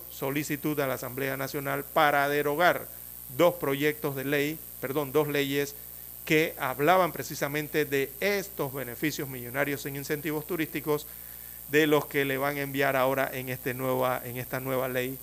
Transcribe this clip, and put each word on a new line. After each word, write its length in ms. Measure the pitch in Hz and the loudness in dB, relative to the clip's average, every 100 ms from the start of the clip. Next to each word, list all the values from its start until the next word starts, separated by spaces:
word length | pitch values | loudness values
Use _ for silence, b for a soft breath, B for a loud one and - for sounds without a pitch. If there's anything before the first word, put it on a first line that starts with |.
| - | -12
solicitud 680 | - 139 143 147 147 151 143 | -6 -2 -2 -2 -2 -2 0
a 80 | 135 | 0
la 60 | |
Asamblea 440 | 127 127 131 135 135 | -2 -4 -4 -4 -2
Nacional 460 | 135 147 139 139 | -4 -4 -2 -4
para 460 | - 160 147 143 143 | 0 4 6 6 4
derogar 580 | 147 147 147 175 131 - B B B - 127 | 2 2 4 6 4 -2 B B B -4 4
dos 180 | 170 | 4
proyectos 600 | - 143 139 151 151 147 | 4 0 2 2 0 -2
de 100 | 135 | -4
ley, 340 | 135 143 147 156 - - | 0 0 0 -4 -12 -8
perdón, 320 | 127 143 135 | -4 -2 2
dos 160 | 147 147 | 2 4
leyes 480 | 143 139 143 139 - B B B - | 2 2 0 -2 -6 B B B -8
que 280 | - 156 160 - | 2 4 4 0
hablaban 540 | 139 127 151 185 170 | -4 2 6 6 4
precisamente 760 | - - 147 143 151 147 156 | 0 -8 -4 -4 -2 -2 0
de 260 | 139 139 131 - | 2 0 0 -2
estos 540 | 196 202 - - 139 | 0 0 -2 -6 -4
beneficios 540 | 139 120 117 156 147 139 | -6 -8 -4 -2 -2 -6
millonarios 580 | 131 120 131 143 139 | -8 -4 -2 0 -2
en 100 | 147 | -4
incentivos 500 | 139 135 147 156 151 | -6 -4 -4 -2 -4
turísticos 640 | - 175 156 151 151 147 - B B B B B B | -2 -2 -2 -2 0 -2 -2 B B B B B B
de 160 | 147 151 | 4 6
los 180 | 147 | 6
que 200 | - 147 | 4 0
le 120 | 139 131 | 0 0
van 200 | 143 143 | -2 -2
a 40 | |
enviar 340 | 139 139 139 | -2 0 2
ahora 340 | 135 131 135 135 | 4 4 2 0
en, 160 | 131 127 | -2 -6
este 240 | 127 135 | -4 -4
nueva, 480 | 127 131 127 127 127 | -2 0 2 2 0
en 140 | 123 123 | -4 -8
esta 220 | 120 127 | -6 -4
nueva 280 | 131 127 127 | -2 -2 0
ley 300 | 127 127 135 | -2 -4 -6